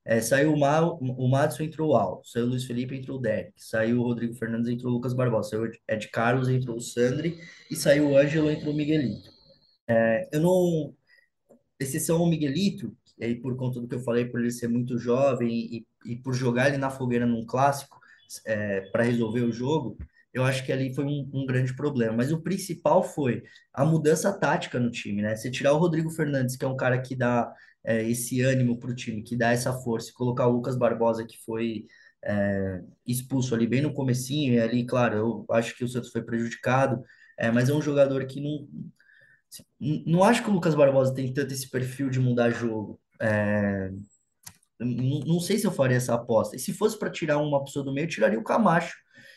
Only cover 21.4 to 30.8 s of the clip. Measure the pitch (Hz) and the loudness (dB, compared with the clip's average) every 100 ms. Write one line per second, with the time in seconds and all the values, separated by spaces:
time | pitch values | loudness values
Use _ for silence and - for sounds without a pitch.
21.4 | 131 127 127 - 147 131 113 113 131 160 | -2 0 0 -2 -2 0 0 0 0 -2
22.4 | 170 190 - 170 147 170 180 - 135 110 | -2 -4 -4 -4 2 4 2 0 -2 -2
23.4 | - - _ - 151 160 147 160 190 196 | -6 -20 _ 0 2 4 4 4 2 0
24.4 | 147 170 - 131 120 117 113 104 107 110 | 0 0 -2 -2 -2 -2 -6 -4 -2 -2
25.4 | 131 127 139 151 175 160 160 - 151 139 | -4 -2 2 4 4 2 -2 -2 0 0
26.4 | 127 - 131 127 131 127 127 131 120 120 | -2 -2 -4 0 0 0 -2 -2 0 2
27.4 | 117 - - _ - 113 113 120 - 127 | 0 -6 -20 _ -2 -2 0 -2 -2 0
28.4 | 127 131 123 120 127 117 - 110 110 117 | 2 2 2 0 -4 -8 -8 -8 -6 0
29.4 | 117 120 131 123 123 113 - - 123 123 | 2 2 0 -4 -4 -4 -6 -4 -2 2
30.4 | 123 120 127 127 | 2 2 0 0